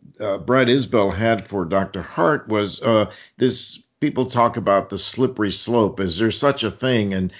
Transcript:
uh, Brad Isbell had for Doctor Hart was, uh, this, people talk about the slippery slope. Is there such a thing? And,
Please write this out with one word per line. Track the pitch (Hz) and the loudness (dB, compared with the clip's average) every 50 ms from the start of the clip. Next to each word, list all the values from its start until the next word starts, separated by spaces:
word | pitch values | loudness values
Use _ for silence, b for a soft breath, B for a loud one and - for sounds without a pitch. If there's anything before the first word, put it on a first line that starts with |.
| _ - - - | _ -20 -14 -8
uh, | 110 101 98 101 | -4 -4 -4 -4
Brad | - 123 127 131 127 | -2 2 2 4 4
Isbell | 120 127 139 120 92 123 110 101 98 87 | 4 4 2 2 2 2 2 2 2 0
had | 98 113 113 113 101 90 | 0 0 0 0 0 -2
for | - 101 98 87 | -6 -6 -4 -2
Doctor | 78 98 98 95 95 - 92 | 0 0 0 0 -2 -6 -10
Hart | 80 - - 165 170 160 147 135 - | -12 -8 -2 0 2 2 2 0 -2
was, | - 107 104 104 95 - - | -2 -2 0 0 -2 -4 -4
uh, | - 117 113 107 104 - B B B B B | 0 2 4 4 2 0 B B B B B
this, | B 127 127 127 - - - - - _ _ _ - | B 0 0 0 -2 -8 -14 -16 -18 _ _ _ -4
people | 156 147 139 127 123 | -4 -2 -2 -2 -4
talk | - 123 120 117 117 117 | -2 2 2 2 2 2
about | 120 110 104 98 98 95 - | 0 0 2 2 2 2 -2
the | 98 | -6
slippery | 95 - - - 123 131 123 127 - 107 98 | -8 -8 -6 -4 -2 -2 -2 0 -2 -2 -2
slope. | 92 - - 110 120 117 107 90 78 95 | -4 -4 -4 0 2 2 2 2 0 -2
Is | 95 87 78 | -4 -4 -2
there | 92 113 - | 0 0 0
such | - - 143 143 139 - 113 | 0 2 0 0 0 0 -2
a | 101 | -6
thing? | 95 - 127 131 127 113 104 98 98 | -4 -4 -2 0 0 0 0 0 -2
And, | 95 92 90 B | -2 -4 -4 B